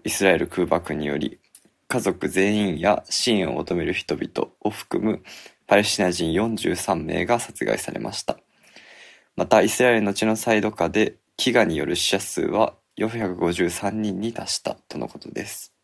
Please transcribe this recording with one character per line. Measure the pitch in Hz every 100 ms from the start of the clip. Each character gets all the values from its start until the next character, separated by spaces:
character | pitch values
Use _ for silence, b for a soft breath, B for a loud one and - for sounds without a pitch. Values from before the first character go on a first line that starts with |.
イ | -
ス | -
ラ | 98
エ | 82
ル | -
空 | 92
爆 | 85 82 82
に | 76 73
よ | 71
り、 | - - _ - _ _ -
家 | 123
族 | 101 87 -
全 | 92 101 107 98
員 | 78
や | 98 - -
支 | - 123
援 | 104 78
を |
求 | 76 -
め | 87
る | 78
人 | - - 73
々 | - - - _
を | 104
含 | - - -
む | 110 - B B B B -
パ |
レ | 101
ス | 104 -
チ |
ナ | 92
人 | 87 80
四 | 87 113
十 | 110 85 87
三 | - 110
名 | - 82 104
が | 117
殺 | - -
害 | 52 53
さ | -
れ | -
ま | -
し | -
た。 | - - _ B B B B B B B B
ま | -
た、 | 92 107
イ | 107
ス | -
ラ | 123
エ |
ル | 113
の | 101
ジ | 101
ェ | 110
ノ | 110
サ | 120
イ | 107
ド | 104
下 | - 85
で | 98 107 - _ -
飢 | 127
餓 | 117
に | 85 78
よ |
る | 71 -
死 |
者 | - 98
数 | - -
は | - 104 - - _
四 | - 110
百 | 113 95
五 | 87 85
十 | 87 87
三 | - 101 107
人 | 107 95
に | 113
達 | 113 -
し | -
た | - - -
と | -
の | -
こ | -
と | -
で | - 104
す。 | - - _